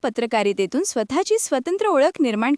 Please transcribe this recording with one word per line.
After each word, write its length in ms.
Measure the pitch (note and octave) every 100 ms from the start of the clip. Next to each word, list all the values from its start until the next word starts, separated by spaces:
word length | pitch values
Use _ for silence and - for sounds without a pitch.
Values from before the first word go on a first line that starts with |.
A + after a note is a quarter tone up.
पत्रकारितेतून 800 | B3+ A3 A3+ A3 G3+ G3 G3 C4
स्वतःची 520 | G4 A#3+ G#3+ C#4 G4+ A4+
स्वतंत्र 480 | - C4 D4 G4 G#4+
ओळख 340 | D4 D#4 -
निर्माण 340 | C4 G#3 A#3